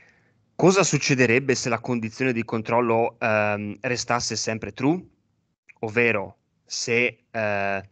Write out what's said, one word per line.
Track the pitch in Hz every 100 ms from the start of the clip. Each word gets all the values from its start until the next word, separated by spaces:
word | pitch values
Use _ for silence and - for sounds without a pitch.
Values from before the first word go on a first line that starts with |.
| - _ _ _ _ -
cosa | 160 196
succederebbe | 175 143 - 131 123 117 135
se | 123 127
la | 113
condizione | 120 123 110 - 131
di | 117
controllo, | 113 113 107 117 120 113 117 -
ehm, | 117 107 104 104 104 101
restasse | 127 120 - 120 117 110
sempre | - 110 101
true? | - 131 180 - _ _ _ _ _ _ _
Ovvero | 113 107 117 107 95 - _ _ -
se, | - - 117 120 - _
eh, | 117 107 101 98 98 98